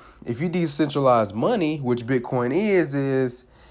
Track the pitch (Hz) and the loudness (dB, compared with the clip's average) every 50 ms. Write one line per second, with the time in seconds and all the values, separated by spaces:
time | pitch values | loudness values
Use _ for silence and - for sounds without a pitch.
0 | - - - - - - 120 110 160 180 165 180 165 156 143 - 160 143 - 147 | -20 -20 -20 -16 -10 -8 -6 -4 -4 -2 0 0 -2 -2 0 0 -2 0 0 2
1 | 139 127 123 113 110 98 98 110 139 196 247 214 165 151 156 147 135 120 123 120 | 4 4 4 4 2 0 -2 -2 0 0 0 0 0 -2 -2 -2 -2 -2 -2 -2
2 | 113 117 135 123 120 - 135 123 120 123 139 175 214 214 196 180 160 143 139 143 | 0 -2 -2 -2 0 -2 -2 -2 -2 0 0 0 0 2 2 2 2 0 -2 -2
3 | 139 135 135 131 131 127 123 - - - - - - - | -2 0 0 0 0 -2 -4 -8 -12 -16 -20 -20 -20 -20